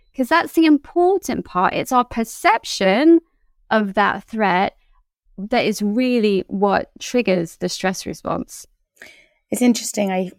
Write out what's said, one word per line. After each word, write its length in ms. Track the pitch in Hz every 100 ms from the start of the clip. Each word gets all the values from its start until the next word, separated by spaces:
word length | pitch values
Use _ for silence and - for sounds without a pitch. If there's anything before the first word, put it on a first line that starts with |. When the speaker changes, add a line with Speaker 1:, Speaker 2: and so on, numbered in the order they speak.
| _ -
Speaker 1:
'Cause 120 | 254
that's 240 | 330 330
the 120 | - 320
important 800 | 285 - - 359 392 - 240 -
part. 300 | 180 190 -
It's 160 | -
our 120 | 254
perception 1160 | 247 - 226 - - 427 - - 190 202 311 330 - _ _ _ -
of 240 | 220 208
that 300 | 190 196 -
threat 520 | - 226 202 180 196 - _ _ _ _ _ -
that 260 | 202 240
is 200 | 139 208
really 600 | 208 214 254 247 214 196 -
what 420 | 196 202 190 - -
triggers 580 | - 247 226 180 165 -
the 120 | 180
stress 380 | - 185 185 -
response. 580 | 160 - 160 - - - _ _ _ - - _ _ -
Speaker 2:
It's 100 | 208
interesting. 500 | 247 226 - - 196
I, 200 | 185 185